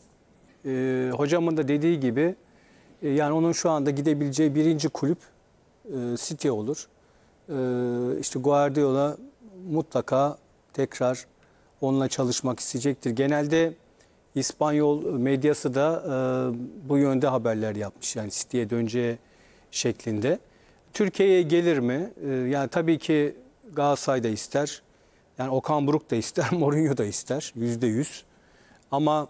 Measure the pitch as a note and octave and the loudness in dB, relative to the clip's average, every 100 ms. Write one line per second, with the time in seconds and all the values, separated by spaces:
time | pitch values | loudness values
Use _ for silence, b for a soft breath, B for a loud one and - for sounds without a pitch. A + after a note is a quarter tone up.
0 | - _ _ _ - _ C#3 C3 C3 B2+ | -20 _ _ _ -20 _ -6 -2 0 0
1 | B2+ B2 D3 E3+ E3 D#3+ C#3 D3 E3 E3 | -2 0 2 2 2 0 0 2 2 2
2 | B2+ A#2+ E3 G3 _ b b b b - | 0 2 0 -2 _ b b b b -6
3 | C#3+ C#3+ D3 D#3+ E3 E3 F3 D3+ C#3 C#3 | -2 2 2 2 2 2 0 2 0 0
4 | D3+ D3 C#3+ C3+ D#3 C#3+ D#3 D#3 D3+ - | 0 0 0 2 2 2 2 2 -2 -2
5 | C#3 F3 - _ _ _ _ _ A3+ C3+ | -2 -2 -8 _ _ _ _ _ -10 -6
6 | A#2+ A#2+ - D#3 C#3+ G#2+ G#2+ D3+ - b | -4 -4 -4 -2 -2 0 -2 -6 -10 b
7 | b b b _ - C#3 B2+ B2 B2 A#2+ | b b b _ -8 -4 -2 0 -2 -2
8 | B2 C#3+ - C3+ C3+ C#3+ C#3+ C#3+ C#3 C3+ | -2 -2 -4 -2 2 4 4 2 2 2
9 | D3 D#3 C4+ - A3+ F#3 F#3 D#3 - - | 0 -2 -14 -20 -20 -16 -4 -2 0 -2
10 | - C3 C#3+ D3 _ _ _ - C#3 - | 0 2 2 -2 _ _ _ -4 -4 0
11 | B2+ B2+ - b b b b _ C3+ C3+ | -2 -2 -8 b b b b _ 0 2
12 | C3 - B2+ - B2+ A#2+ - B2+ C#3 C3 | 0 0 -2 0 -2 -2 -4 -2 -2 -2
13 | A#2+ A2+ C#3 D3 D3 E3 E3 - _ b | -2 0 2 2 2 2 2 -2 _ b
14 | b b _ C#3 C3 - D3+ D3 D3 D3 | b b _ -4 -4 0 0 4 2 2
15 | D3 C3+ C3 C3+ D3+ D3 D3 C3 D3+ E3 | -2 0 0 2 2 2 0 0 0 0
16 | E3+ C3 B2+ B2+ B2+ A#2+ B2 G#3+ C#3 C#3+ | -2 -2 0 0 -2 -4 -8 -10 0 2
17 | C#3 C3 C#3 B2+ A#2 A2 G#2+ G#2 G2+ - | 4 2 2 2 0 0 -2 -4 -8 -8
18 | - A#2 G#2 - - B2 G#2+ A#2 A2+ A#2+ | -8 -6 -6 -6 -4 -2 -2 -2 -2 -2
19 | A#2+ A#2 b b b b b - A#2+ - | -2 -4 b b b b b -4 -2 -2
20 | A#2+ G#2+ B2 F#3 b b b b b - | -4 -2 0 -2 b b b b b -2
21 | G3+ - G3 F#3 D#3+ E3+ F3 D3 A#2+ C3+ | 0 2 4 4 4 2 4 2 0 -2
22 | G3 - C#3+ C3 B2+ C#3+ C3+ F3 E3 D#3+ | -4 -8 -6 -2 0 -2 0 0 2 0
23 | - D#3 D3 - - _ A3+ D3 C#3+ C#3 | 2 2 2 -4 -18 _ -8 0 2 2
24 | - C3 A2+ G#2+ - C#3+ D3 - _ b | 2 0 0 -2 -2 -2 -2 -6 _ b
25 | b b b - C3 C3 - D3+ C#3+ F3 | b b b -8 -4 -2 0 0 2 0
26 | - A#2 - - B2 F3 C#3+ D3 D#3 B2+ | 0 -2 -2 -2 -2 0 2 2 2 0
27 | G#2 - - C3+ - A#2 A#2+ A#2 A#2+ A2+ | -2 -4 -4 -6 -6 -6 -4 0 0 0
28 | D#3 - - b b b b b _ C#3 | -2 -8 -16 b b b b b _ 0
29 | D3+ D3+ | 2 0